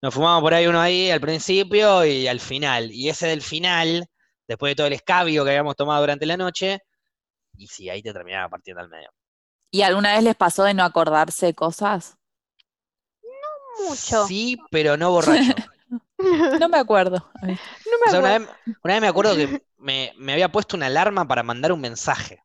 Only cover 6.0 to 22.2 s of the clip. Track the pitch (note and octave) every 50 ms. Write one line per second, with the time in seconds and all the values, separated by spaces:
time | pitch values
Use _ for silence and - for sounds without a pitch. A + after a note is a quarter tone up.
6 | D3 D3 C#3+ C#3+ D3+ D#3 E3+ F3+ F#3 F3+ E3+ - F#3+ F#3+ G3 G3 _ _ _ _
7 | _ _ _ _ _ _ _ _ _ _ _ - G2 G2 - - F#2+ F2+ F2+ G2
8 | G#2 A2+ G#2 G2 F2 F2 F#2 F#2+ F#2 F2 F2+ F2 _ - F#2 F2 F2 E2+ E2 D#2+
9 | D2+ - _ _ _ _ _ _ _ _ _ _ _ _ - F#3+ G3+ F#3+ F3+ G3
10 | G3+ G#3 G3+ G#3+ A3+ A#3 A3 _ - F3 - - G3 G3+ G3+ F#3+ F#3 F3 E3 E3+
11 | E3 D#3+ D#3 D#3 D#3 D#3+ - - - F3 D#3+ - - E3 E3 - G#3 G3+ G#3 F3+
12 | E3 - _ _ _ _ _ _ _ _ _ _ _ _ _ _ _ _ _ _
13 | _ _ _ _ _ A4+ B4+ C5+ C#5+ D5+ D#5 C#5+ C#5 C5+ B4 A4+ G4+ F4+ D4 B3+
14 | - - A#3 A3 G#3 G3 F#3 G3 A3+ B3 B3 A#3 - - - D#3+ D3+ D3+ D3 D3
15 | E3 F3+ F3+ E3+ D#3+ - D#4 E4 C#4 B3 C4 - - - _ _ _ _ B3 A#3+
16 | _ _ _ _ F#4+ F#4+ F4+ D#4 E4 D#4+ C4 E4 D#4+ E4+ E4+ D#4 C4 G#3+ A3 G3+
17 | F#3 F#3 F3+ F3+ - _ _ - - F#3 F#3 F#3 - - - - - A4 A#4 A#4
18 | A#4 A4+ F#4+ F4+ - - G3+ A3+ A3 G#3 - - _ - A3+ _ _ E3+ F#3+ A3
19 | A3 G#3 E3+ F3 G3+ G#3+ G3 D#3+ D3+ C#3 C#3 C#3 _ _ _ _ - C#3 C3+ C3+
20 | C3 A#2+ - - C3 C3+ C#3 D3+ F#3 F3 D#3+ G#3 G#3 _ - F#3 D3 C3 C3 D3+
21 | F3+ G#3 G3+ G3 F3 C3+ C3 A#2+ A#2 A#2 A#2+ A#2+ C3+ D#3+ F3+ D#3+ C#3 A#2+ A#2 A2
22 | - - C#3+ -